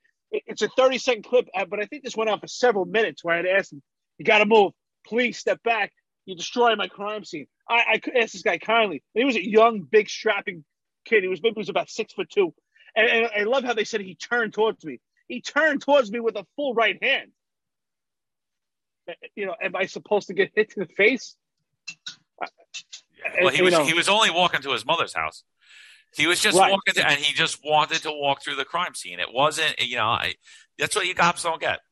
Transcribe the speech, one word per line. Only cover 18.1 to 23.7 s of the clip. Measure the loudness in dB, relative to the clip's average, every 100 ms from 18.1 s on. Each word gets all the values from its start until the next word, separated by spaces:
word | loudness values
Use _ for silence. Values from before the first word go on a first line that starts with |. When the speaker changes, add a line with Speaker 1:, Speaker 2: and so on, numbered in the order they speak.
| _ _ _ _ _ _ _ _ _ -18
Speaker 1:
Uh, | -16 -16 -10
you | -8
know, | -6
am | -6 -4
I | -6
supposed | -8 -2 -2 0
to |
get | -2 -2 -2
hit | -4
to | -6
the | -8
face? | 2 2 2 -4 -20 _ _ _ _ -20 -18 -18 -18 _ -12
Speaker 2:
Yeah, | -12 -14 _ -20 -18 -20 _ _ -6 0
well, | 2
Speaker 1:
And, |
Speaker 2:
he | 4
Speaker 1:
you |
Speaker 2:
was, | 4